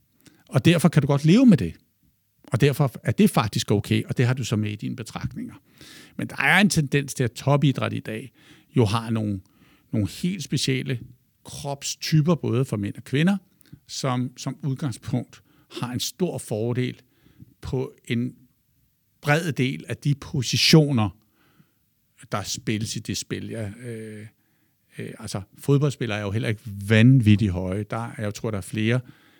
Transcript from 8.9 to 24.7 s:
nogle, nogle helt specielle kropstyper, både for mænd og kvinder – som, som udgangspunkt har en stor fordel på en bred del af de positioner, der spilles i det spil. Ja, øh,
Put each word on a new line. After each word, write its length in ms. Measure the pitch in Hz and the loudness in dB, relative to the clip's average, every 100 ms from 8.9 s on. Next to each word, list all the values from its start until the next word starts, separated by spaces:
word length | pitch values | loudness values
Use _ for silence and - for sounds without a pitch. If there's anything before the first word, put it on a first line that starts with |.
| 117 113 | 0 -2
nogle, 300 | 110 104 95 - _ _ _ _ | -4 -4 -6 -10 _ _ _ _
nogle 160 | 107 98 | -4 -4
helt 360 | - 180 196 | -4 -4 -4
specielle 560 | - 143 139 131 139 120 - - _ _ | -4 -4 -2 -4 -4 -8 -10 -20 _ _
kropstyper, 920 | - - 143 139 - - - 156 151 160 | -20 -12 -10 -8 -8 -8 2 2 4 0
både 300 | 117 117 131 | 0 -2 -2
for 120 | 104 | -4
mænd 180 | 101 - | -6 -8
og 80 | |
kvinder – 340 | - 135 180 202 - _ _ - - | -4 0 0 0 -6 _ _ -20 -16
som, 500 | - 135 127 127 - | -6 -4 -2 -4 -8
som 200 | 139 - | -12 -8
udgangspunkt 800 | 143 131 135 - - 123 - - _ _ _ - | -6 -6 -6 -8 -6 -6 -6 -16 _ _ _ -10
har 100 | 120 | -8
en 80 | 123 | -6
stor 380 | - - 175 143 | -8 -4 -4 -4
fordel 640 | - 107 117 120 127 - _ _ _ _ - _ | -6 -4 -2 -2 -4 -8 _ _ _ _ -20 _
på 320 | - 131 131 - - | -8 -6 -6 -10 -4
en 300 | 120 127 - _ _ _ _ _ _ _ _ | -4 -4 -8 _ _ _ _ _ _ _ _
bred 300 | 147 156 175 | 0 0 0
del 340 | 131 131 151 - | -2 -2 -4 -10
af 100 | - | -4
de 180 | 143 135 | -2 -2
positioner, 920 | - 139 - 123 - 160 143 120 101 - _ _ _ _ _ _ _ _ _ _ - | -4 -6 -2 0 6 6 6 2 -2 -4 _ _ _ _ _ _ _ _ _ _ -10
der 120 | 107 | -8
spilles 520 | - - - 107 110 117 | -6 -8 -4 -4 -4 -8
i 40 | |
det 180 | 104 98 | -8 -8
spil. 320 | - 98 101 | -8 -10 -8
Ja, 200 | 110 101 | -8 -10
øh, 560 | 117 123 113 110 107 110 _ _ _ _ | -10 -14 -12 -14 -16 -18 _ _ _ _